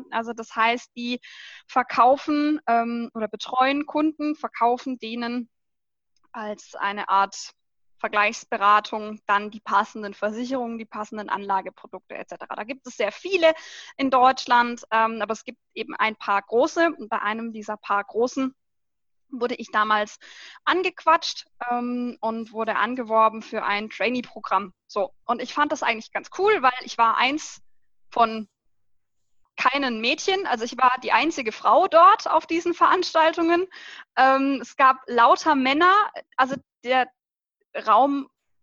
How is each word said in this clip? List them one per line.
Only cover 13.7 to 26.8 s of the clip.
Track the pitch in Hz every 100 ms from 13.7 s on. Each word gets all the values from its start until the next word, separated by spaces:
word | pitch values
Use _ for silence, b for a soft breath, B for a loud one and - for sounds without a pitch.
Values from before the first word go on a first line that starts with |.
| B B -
in | 269
Deutschland, | 262 254 262 - 240 240 240 -
ähm, | 220 220 226
aber | 202
es | 220
gibt | - 247 _
eben | - - -
ein | 220
paar | 214 - 202
große. | - 226 311 339 330 -
Und | 214
bei | 226
einem | 208 220 233
dieser | 220 208 214
paar | - 202
großen | 202 214 254 - 269 - _ _ _ _ _ _ _
wurde | 254 240 247
ich | 233
damals | 220 214 214 214 - B B B B
angequatscht, | - 330 370 - - 330 - - - _ 240
ähm, | 247 240 247 247 -
und | 220 226 214
wurde | 214 220 165
angeworben | 214 254 220 220 220 220
für | - 220
ein | - 202 214
Trainee-Programm. | - 208 247 240 220 - 190 196 - _
So, | 208 185 -
und | - 233
ich | 254
fand | - 294
das | 302
eigentlich | - 226 -
ganz | 202 - -
cool, | 370 -
weil | 254 254